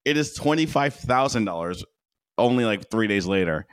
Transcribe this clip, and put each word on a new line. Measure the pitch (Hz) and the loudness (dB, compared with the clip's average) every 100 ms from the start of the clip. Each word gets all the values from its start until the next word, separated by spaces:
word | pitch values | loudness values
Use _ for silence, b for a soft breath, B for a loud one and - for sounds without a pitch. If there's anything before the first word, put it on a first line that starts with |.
It | - 147 | -2 0
is | 147 | -2
twenty-five | - 147 156 156 135 143 | -2 0 0 0 0 -2
thousand | - 135 123 135 123 104 | -2 -2 0 2 0 -2
dollars | 85 85 90 92 _ _ _ _ - | -4 -6 -8 -12 _ _ _ _ 0
only, | 120 123 117 | 2 4 2
like, | 101 90 | -2 -2
three | 110 107 | 0 2
days | 101 90 | 2 2
later. | 98 87 78 - | 0 0 -2 -6